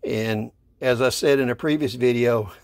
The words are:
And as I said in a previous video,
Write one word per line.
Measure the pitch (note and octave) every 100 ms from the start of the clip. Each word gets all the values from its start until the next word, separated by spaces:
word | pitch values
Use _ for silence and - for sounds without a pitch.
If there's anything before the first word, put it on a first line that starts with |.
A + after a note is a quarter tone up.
And | - A2+ A2 G#2+ A#2 - _ _
as | C3 A#2+
I | B2+
said | - D3+ C#3
in | B2+
a | A#2+
previous | D#3 D3+ C#3
video, | A#2+ B2 A#2+ A#2+ A#2 G2+ -